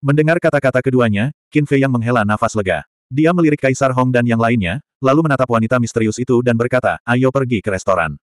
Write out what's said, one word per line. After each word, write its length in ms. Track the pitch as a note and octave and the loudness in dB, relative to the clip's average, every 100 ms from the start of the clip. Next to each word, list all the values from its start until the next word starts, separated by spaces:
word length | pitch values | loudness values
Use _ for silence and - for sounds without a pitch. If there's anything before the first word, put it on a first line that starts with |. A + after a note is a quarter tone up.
Mendengar 400 | C#3 D3 D#3 E3+ | 0 0 2 2
kata-kata 400 | E3+ C#3+ C3+ B2+ | 2 0 0 0
keduanya, 560 | B2+ B2+ A#2 G2+ A#2+ - _ | 0 2 2 0 -2 -6 _
Qin 160 | D3+ D3 | -4 0
Fei 160 | C#3 | 2
Yang 160 | C3+ B2 | 2 0
menghela 240 | A2+ B2 | 0 0
nafas 320 | G#2 G#2+ A2+ A2 | 0 0 -2 -2
lega. 320 | F#2+ D#2+ - _ _ | -2 -4 -6 _ _
Dia 240 | C3 D#3 F3 | 0 2 2
melirik 240 | D#3+ D3 | 2 2
Kaisar 320 | C3+ C3 C3+ | -2 0 0
Hong 160 | B2+ B2+ | 0 0
dan 160 | B2 | 2
yang 160 | A#2+ A2+ | 0 0
lainnya, 400 | A2+ A#2+ F2+ A2 - _ | 2 0 -2 -6 -12 _
lalu 240 | C3 C#3+ D#3+ | 0 2 2
menatap 240 | C#3 B2+ | 0 0
wanita 240 | A#2 A2+ B2+ | 0 0 0
misterius 400 | A#2 - A2 G#2+ | -2 -2 -2 -2
itu 240 | B2+ A#2+ | 0 0
dan 160 | B2 A#2 | 2 0
berkata, 400 | A#2+ B2+ G#2+ E2+ | 0 0 -2 -4
"Ayo 240 | - A#2+ C3 | -2 0 2
pergi 320 | C3 B2+ A#2+ | 0 -2 -4
ke 80 | G2+ | -2
restoran." 480 | F#2+ - F#2 E2 D2 | -4 -2 -2 -2 -6